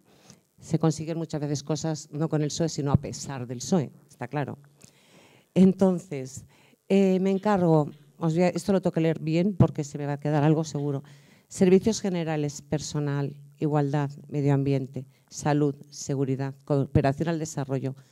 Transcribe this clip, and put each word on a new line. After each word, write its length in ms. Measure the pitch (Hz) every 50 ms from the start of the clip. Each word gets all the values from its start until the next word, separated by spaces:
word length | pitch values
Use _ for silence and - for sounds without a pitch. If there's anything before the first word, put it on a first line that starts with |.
| _ _ _ _ _ - - _ _ _ _ _
Se 220 | - - 165 151
consiguen 380 | - 160 156 156 160 156 165 165
muchas 220 | 165 156 - 151
veces 220 | 143 143 151 131 135
cosas, 460 | - 156 143 - 160 156 147 - -
no 180 | - 147 165 156
con 140 | - 151 151
el 80 | 147
psoe, 180 | - - 170 156
sino 220 | - - 139 143
a 60 | 135
pesar 500 | 139 143 101 - - - - 139 127 123
del 140 | 117 127 120
psoe, 320 | - - 196 175 127 - - - _ _
está 180 | - - 123
claro. 320 | - - 151 139 - 110 - - - _ _ _ - _ _ _ _ _ - - - _ _ _ _ -
Entonces, 920 | 180 190 190 185 190 196 190 180 170 175 - 151 135 131 131 - - - - _ _ _ _ _ _ _ -
eh, 320 | 196 196 196 190 185 185
me 100 | 185 190
encargo, 600 | 196 190 - 214 208 190 180 165 160 156 147 - - - - _ _
os 160 | - 165 165 156
voy 120 | 170 180
a, 40 | 180
esto 240 | - 175 - - 196
lo 80 | 185
tengo 120 | 180 180 -
que 100 | 165 160
leer 160 | 160 156 151
bien 340 | 147 160 156 170 180 214 190
porque 300 | 165 - - - - 147
se 140 | 139 - 143
me 80 | 147
va 80 | 143 143
a 60 | 143
quedar 220 | 143 147 151 151 143
algo 200 | 156 156 151 160
seguro. 380 | 156 - 143 143 147 139 139 - - - - _ _ - _ _ _
Servicios 520 | - - 190 180 185 190 - 226 214 -
generales, 640 | - 196 180 175 165 156 160 151 147 147 139 - -
personal, 720 | - 156 147 143 - - 151 147 143 139 143 143 139 - - - - _ -
igualdad, 520 | 160 147 147 151 143 139 139 147 143 139 143 - - -
medio 260 | - 147 139 143 143
ambiente, 520 | 139 135 139 139 135 131 127 - 131 131 - _ _ _ _
salud, 460 | - - - 156 147 147 147 143 139 139 - -
seguridad, 640 | - - - - 143 135 139 131 135 127 139 135 135 - _
cooperación 640 | - 151 139 135 - - 156 139 139 139 143 170 170
al 100 | 170 156
desarrollo, 560 | 156 156 - 151 135 131 135 131 127 131 131 - - _